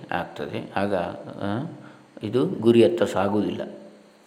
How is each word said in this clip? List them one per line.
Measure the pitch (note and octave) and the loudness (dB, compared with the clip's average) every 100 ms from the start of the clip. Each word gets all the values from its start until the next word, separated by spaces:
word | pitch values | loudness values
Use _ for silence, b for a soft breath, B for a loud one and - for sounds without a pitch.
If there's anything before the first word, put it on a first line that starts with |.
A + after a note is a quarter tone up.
| - | -6
ಆಗ್ತದೆ. | - - - D2 A2+ - G2 | -6 -6 -10 -8 -8 -6 -4
ಆಗ, | G2+ F#2 F2 - - - G2+ | -2 -2 -4 -8 -12 -8 -6
ಆ, | A2+ E3+ - B B B - | -4 -6 -12 B B B -10
ಇದು | G#2+ B2 F3+ | -2 0 0
ಗುರಿಯತ್ತ | - A2+ A#2 A2+ - | 2 6 8 6 4
ಸಾಗುವುದಿಲ್ಲ, | G2 G#2 G2+ G#2 F2+ - - - - - - _ | 0 2 0 2 0 -4 -8 -12 -20 -20 -20 _